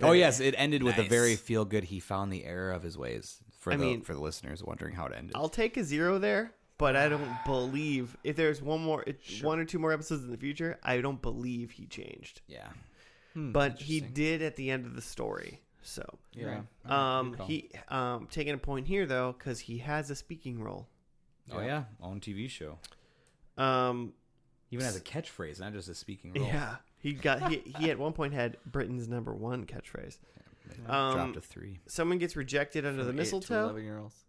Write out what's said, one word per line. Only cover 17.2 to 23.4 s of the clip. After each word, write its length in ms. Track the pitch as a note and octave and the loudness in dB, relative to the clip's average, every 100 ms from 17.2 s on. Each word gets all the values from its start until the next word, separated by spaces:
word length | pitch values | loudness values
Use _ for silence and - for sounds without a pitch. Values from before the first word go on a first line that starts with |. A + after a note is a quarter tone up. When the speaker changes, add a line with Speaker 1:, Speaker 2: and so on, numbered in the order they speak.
| B2+ | 2
Speaker 2:
Good 80 | A#2+ | -2
call. 100 | F#2 | -2
Speaker 1:
he, 220 | D#3 - - - | -4 -4 -14 -4
um, 380 | C3+ B2 B2 - | -2 0 -2 -4
taking 220 | - D3 C#3+ | -2 0 0
a 20 | |
point 300 | C#3+ C#3 C#3 | -2 -2 0
here, 180 | G3 F3+ | 2 2
though, 280 | C3 B2+ B2 | 2 0 -2
'cause 220 | - A#2 | -6 -6
he 180 | - A#2 | -6 -6
has 300 | B2+ D3+ C#3+ | -2 -2 -2
a 60 | C#3 | -6
speaking 440 | - - C3+ A#2+ | -8 -10 -8 -6
role. 280 | A2 F#2+ A#2+ _ _ _ _ _ - | -6 -8 -12 _ _ _ _ _ -10
Speaker 2:
Oh, 80 | F2 | -6
Speaker 3:
Yeah. 60 | A2 | -2
Speaker 2:
yeah. 160 | D3 A#2+ A2 | -2 -4 -10
Own 180 | F2+ G2 | -10 -8
T 140 | G#2 | -6
V 140 | G2+ B2 | -6 -6
show. 320 | - D#2 D2+ - - _ _ _ _ | -8 -10 -12 -16 -20 _ _ _ _